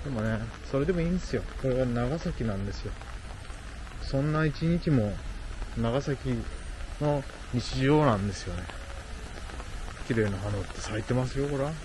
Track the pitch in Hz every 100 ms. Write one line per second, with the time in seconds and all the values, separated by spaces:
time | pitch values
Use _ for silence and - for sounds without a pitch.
0 | 147 120 110 110 110 - - 135 151 175
1 | 165 180 - 123 - - 135 127 127 120
2 | 123 165 175 151 113 98 101 - 104 -
3 | - - - - - - - - - -
4 | - 135 147 156 156 - 165 170 - 139
5 | 104 95 - - - - - - 117 131
6 | 139 135 135 117 107 - - - - -
7 | 147 147 131 - - 123 - 131 135 151
8 | 147 104 101 95 - 87 90 - - -
9 | - - - - - - - - - -
10 | - 113 104 98 98 101 92 - - 110
11 | - 123 127 135 143 139 143 156